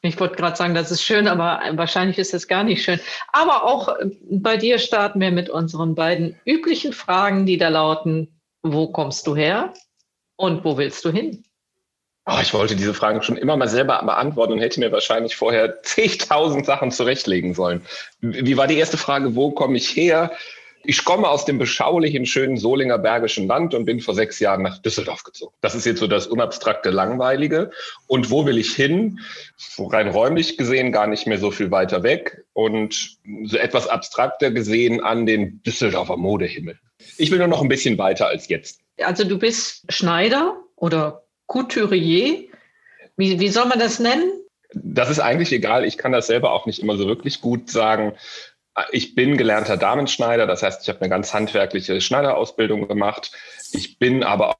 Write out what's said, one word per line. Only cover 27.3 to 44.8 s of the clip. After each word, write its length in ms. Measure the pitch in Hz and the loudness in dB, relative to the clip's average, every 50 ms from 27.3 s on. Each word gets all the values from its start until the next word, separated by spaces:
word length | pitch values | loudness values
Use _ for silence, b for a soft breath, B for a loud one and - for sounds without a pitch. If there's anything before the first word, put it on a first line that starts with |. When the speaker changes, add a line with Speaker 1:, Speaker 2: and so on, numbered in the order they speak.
| 131 135 147 151 151 156 196 208 B B B B B B B _ | 2 2 0 0 0 0 -2 -2 B B B B B B B _
Speaker 2:
Und 220 | 131 131 117 107 | 0 0 2 2
wo 140 | 117 147 156 | 0 2 2
will 120 | 139 123 113 | 2 2 0
ich 180 | 110 - - | 0 -2 0
hin? 440 | - 139 143 160 185 220 220 B B B B B B B B B B - - - | 0 2 2 2 2 0 -2 B B B B B B B B B B -20 -16 -10
Wo 120 | - - - | -10 -6 0
rein 200 | - 107 107 101 | 0 2 2 2
räumlich 500 | 90 104 113 135 160 165 165 - - - | 2 2 2 4 2 2 0 -2 -2 -4
gesehen 360 | 131 120 135 131 127 127 113 | -2 0 2 2 0 2 2
gar 140 | 107 104 107 | 2 2 2
nicht 200 | 107 107 - 113 | 0 -2 -2 -2
mehr 100 | 110 98 | -2 0
so 140 | 98 101 | 0 -2
viel 180 | 98 - 107 92 | -2 -2 -2 0
weiter 320 | 92 95 92 92 92 92 87 | 2 2 2 2 0 0 2
weg 400 | 117 151 175 - - - - - _ _ | 2 0 0 -2 -8 -10 -10 -20 _ _
und 640 | - 110 110 107 110 107 107 - - - - - _ _ 104 104 98 110 | 0 0 0 2 0 -2 -2 -4 -8 -8 -10 -12 _ _ -16 -12 -10 -8
so 140 | 107 107 120 | -4 -2 0
etwas 300 | 120 117 - 127 - 90 | 0 2 0 0 0 0
abstrakter 640 | 110 - - - - - 123 131 - - 147 135 | -2 -4 -4 -6 -2 0 0 0 0 0 0 0
gesehen 500 | 113 120 113 107 110 117 120 117 113 113 - | 0 0 0 0 2 2 4 2 2 0 0
an 220 | 104 113 117 117 | 0 0 2 2
den 360 | 110 110 107 101 92 - - _ | 2 2 2 0 -4 -6 -8 _
Düsseldorfer 520 | - 113 - 127 107 92 90 90 - 90 | -8 -4 -2 -2 0 0 -2 -2 -4 -4
Modehimmel. 640 | 82 90 95 104 98 90 87 - - 80 85 85 _ _ _ _ _ B B B B | -2 0 0 0 0 -2 -4 -6 -8 -12 -12 -14 _ _ _ _ _ B B B B
Ich 120 | 160 151 | 0 2
will 100 | 180 180 | 4 4
nur 80 | 175 175 | 4 4
noch 140 | 170 - | 2 2
ein 60 | 143 131 | 2 2
bisschen 280 | 135 135 - 135 110 95 | 2 2 2 0 0 2
weiter 300 | 98 95 98 - 110 87 | 2 2 2 2 2 0
als 200 | 76 - - - | 0 -2 -4 -6
jetzt. 320 | 87 - - - - _ _ _ _ - - | -6 -6 -6 -14 -20 _ _ _ _ -4 -2
Speaker 1:
Also 220 | - 180 180 214 | -2 0 0 0
du 120 | 180 202 190 | -2 0 0
bist 460 | 226 226 233 226 - - - - _ - | 0 0 0 0 -6 -6 -8 -12 _ -8
Schneider 640 | - - - 170 170 170 185 226 247 277 320 370 - - - _ _ - | -4 -2 0 2 2 4 4 4 2 2 0 0 -2 -6 -14 _ _ -4
oder 460 | - 170 165 160 151 151 151 - _ _ _ _ _ - | -2 0 0 0 0 -2 -4 -10 _ _ _ _ _ -6
Couturier. 1000 | - 247 262 254 - 240 214 202 202 185 160 165 165 180 233 277 330 392 - B B B B B B B B B B B B B B - | -4 -4 -4 -2 -2 0 0 2 2 2 2 4 2 4 4 2 0 -2 -4 B B B B B B B B B B B B B B 0
Wie, 200 | 190 190 190 170 | 0 2 2 2
wie 100 | 190 202 | 2 2
soll 160 | 196 226 240 | 2 2 2
man 140 | 247 254 233 | 2 2 2
das 200 | 233 220 - - | 2 0 0 0
nennen? 320 | 233 233 254 302 349 370 392 381 - - _ _ _ _ - | 0 0 2 2 0 0 -2 -4 -10 -20 _ _ _ _ -12
Speaker 2:
Das 360 | - | -10